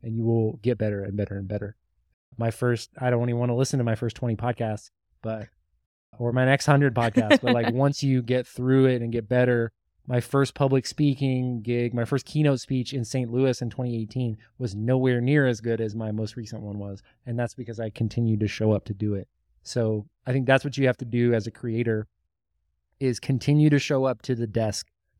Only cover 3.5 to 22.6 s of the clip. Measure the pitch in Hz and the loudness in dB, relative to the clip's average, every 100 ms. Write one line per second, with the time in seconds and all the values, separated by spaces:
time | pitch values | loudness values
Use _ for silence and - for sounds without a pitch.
3.5 | 120 131 139 120 110 120 - 123 110 120 | 0 0 0 0 0 -2 -4 -4 -2 -4
4.5 | 120 113 107 - _ _ _ 110 113 107 | -4 -4 -6 -10 _ _ _ -10 -8 -10
5.5 | _ _ _ _ _ _ 113 120 123 127 | _ _ _ _ _ _ -6 -2 2 2
6.5 | 139 - 143 143 120 117 110 110 262 - | 2 4 4 4 2 0 0 4 4 4
7.5 | 170 117 117 139 143 139 127 120 127 123 | 2 2 2 0 0 0 0 2 -2 -2
8.5 | - 127 131 131 127 117 117 107 123 123 | -4 2 6 6 4 -2 -4 0 2 4
9.5 | 120 117 _ _ _ - 123 - 139 139 | 4 0 _ _ _ -2 -2 0 2 0
10.5 | - 139 135 120 - 147 131 135 127 127 | 2 2 2 0 0 0 2 0 0 -2
11.5 | 123 107 120 120 120 117 139 - 151 151 | -4 -2 -2 0 -2 -2 -2 -2 0 2
12.5 | 131 - 131 123 139 117 131 120 120 135 | 2 -2 -4 -2 -6 -4 -4 -2 0 2
13.5 | 123 120 - 127 117 110 127 123 107 _ | 0 -4 -6 -6 -4 -6 -4 -4 -4 _
14.5 | _ 127 101 113 131 127 123 120 147 131 | _ -8 -4 0 2 2 2 2 4 4
15.5 | 113 113 113 110 104 110 107 107 - 107 | 0 -2 -2 -4 -4 -6 -4 -6 -8 -12
16.5 | 110 104 101 101 98 _ _ - 117 120 | -12 -10 -10 -10 -12 _ _ -8 -4 -4
17.5 | - 117 110 113 - 113 - 117 107 104 | -6 -12 -8 -8 -2 -4 0 0 2 0
18.5 | - 110 104 - 98 107 101 95 _ _ | 0 2 2 -2 -6 -4 -4 -8 _ _
19.5 | _ - - 110 110 104 _ - 131 127 | _ -8 -2 -2 -2 -6 _ -4 -2 4
20.5 | 135 143 131 131 123 123 120 120 117 104 | 2 2 0 0 0 -2 0 2 2 -2
21.5 | - 123 113 117 110 107 _ _ _ _ | -8 -6 -2 0 -2 -4 _ _ _ _
22.5 | _ | _